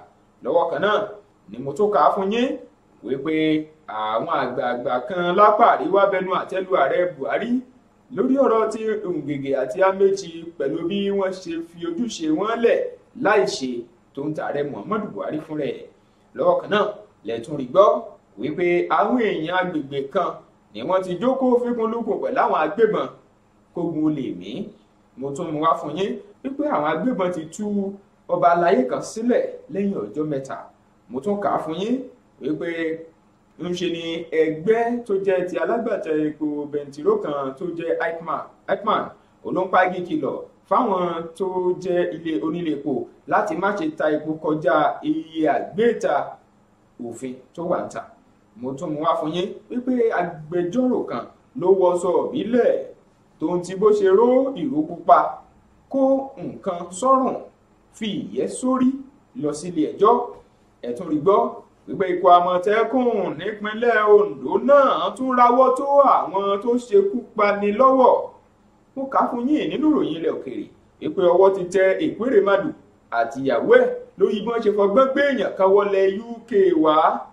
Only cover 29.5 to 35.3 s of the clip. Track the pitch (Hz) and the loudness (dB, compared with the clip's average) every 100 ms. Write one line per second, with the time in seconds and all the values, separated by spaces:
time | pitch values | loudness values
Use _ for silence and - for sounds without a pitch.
29.5 | - - 196 202 170 104 151 151 135 135 | -8 -10 -4 -2 -4 -6 -6 -4 -4 -6
30.5 | - - _ _ _ - 127 202 202 196 | -12 -14 _ _ _ -12 -6 -4 -2 0
31.5 | - 160 165 220 262 - - _ - 131 | -2 -4 -4 -2 -2 -4 -18 _ -10 -6
32.5 | 156 170 165 160 165 - _ _ _ _ | -4 -6 -4 -4 -6 -12 _ _ _ _
33.5 | - 175 180 170 165 165 165 - 160 156 | -12 -8 -4 -4 -4 -6 -8 -4 0 0
34.5 | 151 190 226 233 240 - 190 190 | 0 0 2 2 -4 -2 -2 0